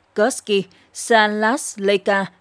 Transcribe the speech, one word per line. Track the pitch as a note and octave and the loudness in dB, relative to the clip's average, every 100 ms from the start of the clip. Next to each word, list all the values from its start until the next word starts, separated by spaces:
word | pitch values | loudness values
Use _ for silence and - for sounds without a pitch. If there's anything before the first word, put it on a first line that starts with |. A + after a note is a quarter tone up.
| _ - | _ -2
Kursk, | A3 - - G3 F#3+ _ _ | 0 -2 -2 -2 -2 _ _
Salasleika | - - A3+ G#3+ G#3+ A3 D4 - - G3 G3+ G#3+ G3 F#3+ - | -12 2 2 4 0 -2 -2 -6 -4 0 0 0 -2 -2 -10